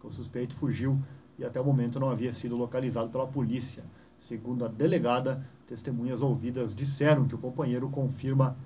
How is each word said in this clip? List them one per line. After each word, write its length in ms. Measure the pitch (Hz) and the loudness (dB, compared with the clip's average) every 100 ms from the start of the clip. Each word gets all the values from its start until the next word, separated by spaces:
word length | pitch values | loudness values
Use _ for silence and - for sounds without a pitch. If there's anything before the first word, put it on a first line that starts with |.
O 80 | 110 | -12
suspeito 440 | 117 117 123 131 | -10 -8 -4 -4
fugiu 440 | - 139 - 135 139 - - - - | -2 -2 2 2 2 0 -10 -20 -10
e 60 | |
até 160 | 127 127 | -6 0
o 40 | |
momento 340 | 139 135 117 120 | 4 4 2 0
não 120 | 131 | 0
havia 220 | 113 123 | 0 -2
sido 240 | 120 123 120 | -4 -4 -2
localizado 520 | 120 131 131 113 113 | -2 -2 -2 -2 -2
pela 180 | 123 - | -2 -2
polícia. 560 | 135 110 123 - - - - - - | 0 0 0 -4 -12 -18 -20 -20 -20
Segundo 460 | - 117 117 123 | -10 -8 -4 -2
a 40 | 117 | -2
delegada, 720 | 110 156 175 120 123 135 135 - - - | 2 4 4 4 2 2 -2 -6 -16 -14
testemunhas 560 | 113 - 120 123 120 | -10 -4 -2 -2 0
ouvidas 520 | 135 - 120 127 113 | 2 2 0 -2 -4
disseram 520 | 98 139 - 147 147 113 | -2 -4 2 6 6 4
que 80 | |
o 40 | 113 | 0
companheiro 500 | 127 143 131 123 135 | -6 -2 0 0 -2
confirma 680 | 143 131 - 135 135 131 - | 0 -2 -2 0 4 4 2